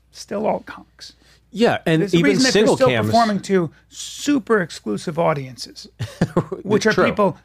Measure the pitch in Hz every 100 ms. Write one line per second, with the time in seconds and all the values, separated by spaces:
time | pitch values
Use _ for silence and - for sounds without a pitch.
0 | _ - - 104 202 - - - - _
1 | - - _ _ _ 196 226 113 175 160
2 | 196 175 285 131 262 208 226 175 262 120
3 | 107 226 226 196 - 190 160 - _ -
4 | - - - 285 - 214 165 - 220 202
5 | - 156 165 147 127 120 - - - -
6 | 117 - 175 165 - - 190 208 220 190
7 | 175 - 190 -